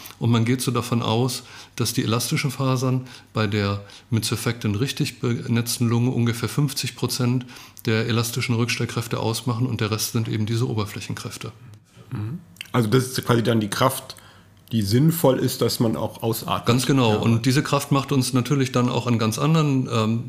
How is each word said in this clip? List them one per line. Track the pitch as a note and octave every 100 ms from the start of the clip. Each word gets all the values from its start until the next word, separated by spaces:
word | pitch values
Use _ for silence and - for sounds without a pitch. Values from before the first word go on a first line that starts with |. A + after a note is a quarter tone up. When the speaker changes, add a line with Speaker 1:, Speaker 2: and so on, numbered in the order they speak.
| - -
Speaker 1:
Und | A2+
man | A#2 A#2
geht | C3
so | C3
davon | A#2+ A#2+ A#2
aus, | A2 A2+ C3 - - - - -
dass | A#2
die | -
elastischen | A#2 A#2 - D3+ C#3+
Fasern | B2+ C3 B2+ B2+ B2+ B2+ - -
bei | A2+ G#2+
der | G#2 G2+ G2+ - - -
mit | A2 -
Surfactant | A2+ A#2+ A#2 A2 G2+
richtig | C#3 - C#3+ -
benetzten | B2 A#2 A#2+ A#2 A#2 - A#2
Lunge | A#2+ B2
ungefähr | A#2+ A#2 A#2 G#2+
fünfzig | - D3 - B2 -
Prozent | B2 - B2 B2+ B2+ - - - A#2
der | A2 A#2
elastischen | A2+ A#2 B2+ A#2 A2+
Rückstellkräfte | A#2+ - A#2 A#2+ A#2 A2+
ausmachen. | A2 A2+ B2 A2+ B2+
Und | G#2+
der | G#2+
Rest | G#2+ -
sind | A#2 A2+
eben | A2 G#2+
diese | A2+ C3
Oberflächenkräfte. | G#2+ G2+ - - G#2+ - - - - - - _ - -
Speaker 2:
Mhm. | G#2+ G#2+ F3 - - -
Also | A#2+ G#2+
das | C3 C3
ist | -
quasi | - A#2+
dann | A#2+ A#2
die | G#2
Kraft, | - B2+ - - - - - - - -
die | A2+
sinnvoll | G2 A#2+ D#3+ E3 C3+ C3
ist, | B2+ -
dass | A#2 -
man | A#2 A2+
auch | G#2+ -
ausatmet. | A2+ A2+ - F#2+ -
Speaker 1:
Ganz | B2+ B2+
genau. | C3+ A#2
Speaker 2:
Ja. | G#2+
Speaker 1:
Und | A2+ A2+ B2+
diese | C#3
Kraft | D3 C#3 -
macht | C#3 B2+
uns | C#3 B2
natürlich | B2+ A#2+ C#3+ B2+
dann | B2+ B2
auch | B2+ A#2+
an | A2+
ganz | A2 G#2+
anderen, | D3 D#3+ D3 C3 C3
ähm, | A#2 A2 A#2